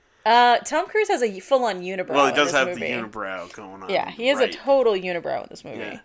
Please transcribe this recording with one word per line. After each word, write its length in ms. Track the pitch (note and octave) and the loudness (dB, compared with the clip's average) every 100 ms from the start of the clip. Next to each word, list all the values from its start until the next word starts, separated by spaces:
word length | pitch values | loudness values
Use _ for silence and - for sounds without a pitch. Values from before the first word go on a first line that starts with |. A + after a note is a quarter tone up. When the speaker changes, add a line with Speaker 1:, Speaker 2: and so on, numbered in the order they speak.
| _ _ | _ _
Speaker 1:
Uh, 340 | G#3+ A#3 A#3+ A#3+ | 2 6 6 4
Tom 260 | - D4+ F#4 | 0 -4 -2
Cruise 200 | G#4+ G#4 | 0 0
has 120 | E4+ | 0
a 160 | A#3 F#3+ | 0 -4
full-on 420 | - C4+ A#3+ F#3 | 0 0 2 -4
unibrow 280 | F3+ F#3+ F#3 | -6 -6 -2
Speaker 2:
Well, 160 | C#3 C#3 | 2 4
he 40 | |
Speaker 1:
in 40 | C#3 | 4
Speaker 2:
does 120 | C#3+ | 2
Speaker 1:
this 40 | C#3+ | 2
Speaker 2:
have 120 | C3 | 0
Speaker 1:
movie. 100 | - | -2
Speaker 2:
the 60 | D3 | -6
unibrow 640 | B2 A2+ G#2+ F#2+ F#2+ F2 | -6 -8 -8 -8 -8 -10
going 280 | - G2+ F#2+ | -14 -16 -12
on. 60 | F#3+ | -4
Speaker 1:
Yeah, 200 | F#3 - | -2 -2
he 160 | G3 B3 | -2 0
has 100 | C#4 | 2
Speaker 2:
Right. 140 | A3+ | 0
Speaker 1:
a 40 | - | -2
total 360 | C4 C#4 A#3 | 2 4 4
unibrow 480 | G3 F3+ F3 C#3 C3 | 2 -2 -6 -4 -6
in 40 | - | -8
this 140 | - D#3 | -14 -14
movie. 120 | A2+ | -12
Speaker 2:
Yeah. 200 | G#2+ - | -12 -14